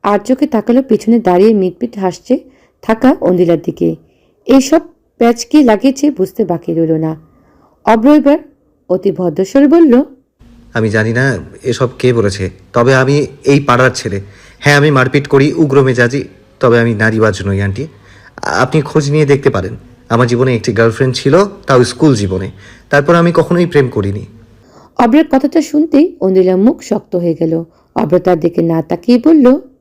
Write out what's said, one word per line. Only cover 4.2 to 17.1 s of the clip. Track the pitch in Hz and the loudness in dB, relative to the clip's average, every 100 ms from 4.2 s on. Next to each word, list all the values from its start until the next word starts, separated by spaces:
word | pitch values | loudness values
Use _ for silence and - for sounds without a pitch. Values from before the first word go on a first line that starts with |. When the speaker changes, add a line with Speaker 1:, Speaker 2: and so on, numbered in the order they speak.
| _ _ - | _ _ 2
Speaker 1:
এইসব | 269 262 320 - _ _ _ | 2 4 -2 -2 _ _ _
প্যাচ | 233 240 - | -2 -2 0
কে | 302 | 2
লাগিয়েছে | 262 214 269 269 294 | 2 2 0 -2 -4
বুঝতে | 262 185 - | -2 -6 -4
বাকি | 190 170 - | -4 -4 -4
রইল | 165 160 | -4 -2
না। | 160 160 160 _ _ _ _ _ _ | -2 -4 -8 _ _ _ _ _ _
অভ্র | - 226 233 | 0 2 4
এবার | 302 277 311 - _ _ _ _ | 4 4 0 -4 _ _ _ _
অতি | 185 196 | -4 -2
ভদ্রস্বরে | 180 180 156 190 277 277 | -4 -6 -4 -2 2 4
বলল, | 339 320 240 302 - _ _ - - _ | 4 4 4 0 -10 _ _ -20 -20 _
Speaker 2:
আমি | 113 110 | -6 -2
জানি | 110 110 | -2 -2
না | 117 135 104 65 - | -2 -2 -4 -10 -10
এসব | 131 117 123 - | -6 -4 -4 -2
কে | 127 | 0
বলেছে, | 117 101 98 92 - _ | 0 -2 -4 -8 -10 _
তবে | 120 123 | 0 2
আমি | 135 131 143 139 - | 2 0 -2 -2 -6
এই | - 139 | 0 0
পাড়ার | 135 123 127 | 2 2 0
ছেলে। | 127 113 98 98 - - _ | -2 -8 -8 -12 -20 -20 _
হ্যাঁ, | - 143 | 0 2
আমি | 151 | 2
মারপিট | 139 127 143 139 | 2 0 -2 0
করি, | 139 143 | 0 0
উগ্র | 165 151 135 | 0 0 2
মেজাজি, | 131 123 120 135 - _ _ _ | 0 0 -2 -2 -10 _ _ _
তবে | 127 117 | 0 2
আমি | 117 | 0
নারীবাজ | 104 110 | 0 -2